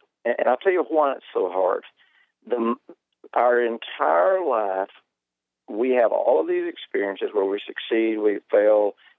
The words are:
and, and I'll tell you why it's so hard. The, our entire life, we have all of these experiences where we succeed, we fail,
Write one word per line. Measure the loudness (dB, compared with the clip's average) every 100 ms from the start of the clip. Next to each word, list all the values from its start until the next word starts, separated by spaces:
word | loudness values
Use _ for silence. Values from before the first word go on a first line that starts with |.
| _ _
and, | -4 0
and | 0
I'll | 2
tell | 0
you | 0 0
why | 0 0
it's | -2 -6
so | -4 -2
hard. | 0 0 -2 -6 _ _ _ _ _ -6
The, | -2 -2 -4 -8 -20 _ _ -6
our | 0 2 2
entire | 0 -4 -10 -4 0 2 2 0
life, | 0 -2 -2 -4 -6 -8 _ _ _ _ _ _ -12
we | -4 0
have | 2 2
all | 2 2 2
of | 2
these | -2 -4
experiences | -10 -8 -4 -4 -4 -4
where | -2
we | -2 -2
succeed, | -8 -12 -4 0 0 0
we | 0 -2 0
fail, | 2 4 4 2 -4 _